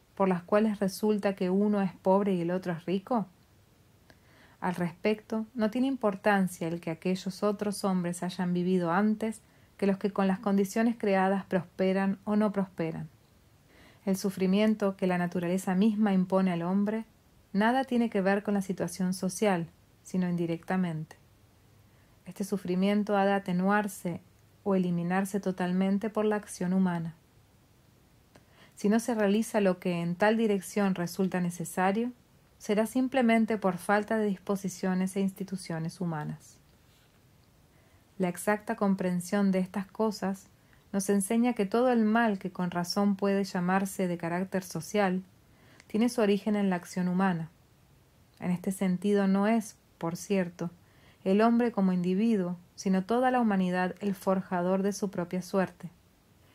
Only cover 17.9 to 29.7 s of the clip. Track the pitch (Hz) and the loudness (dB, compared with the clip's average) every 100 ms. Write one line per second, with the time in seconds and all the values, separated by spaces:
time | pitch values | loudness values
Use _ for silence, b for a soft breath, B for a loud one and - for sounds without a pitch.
17.9 | 247 226 208 190 202 208 202 196 185 170 | 0 0 0 2 0 0 -2 -2 -4 -4
18.9 | - 185 185 185 - 214 180 165 - _ | -2 -2 -2 -4 0 2 2 -2 -12 _
19.9 | _ - 185 180 170 165 165 - 185 180 | _ -6 -2 0 0 -2 -4 -4 -2 -2
20.9 | 156 160 - _ _ _ _ _ _ b | -4 -10 -16 _ _ _ _ _ _ b
21.9 | b b b - - 202 196 180 180 196 | b b b -12 -8 -4 -4 -2 0 2
22.9 | 208 208 202 196 196 196 180 190 208 208 | 2 2 2 4 2 0 0 2 2 0
23.9 | - 180 170 - _ _ _ 208 190 180 | -6 -8 -8 -12 _ _ _ 0 2 2
24.9 | 175 170 185 202 202 190 185 180 185 190 | 0 0 -2 -2 -4 -4 -2 0 0 2
25.9 | 196 220 214 214 208 202 - 180 190 185 | 0 -2 0 0 0 -4 -6 -2 2 2
26.9 | 170 165 - _ _ _ _ _ _ _ | 0 -6 -12 _ _ _ _ _ _ _
27.9 | _ _ _ _ - b b b - 202 | _ _ _ _ -20 b b b -2 2
28.9 | 226 226 226 202 208 226 226 196 | 2 2 0 2 2 2 2 2